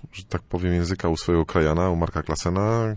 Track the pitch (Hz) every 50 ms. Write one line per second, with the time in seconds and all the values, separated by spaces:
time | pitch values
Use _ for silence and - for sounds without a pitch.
0 | - - - - 95 - - 87 - _ - 87 90 90 87 87 87 85 95 -
1 | - 85 82 - - - 87 85 80 - - 90 78 76 78 85 90 92 87 82
2 | 82 - - 80 78 - 78 - - 85 90 95 104 107 113 117 113 110 107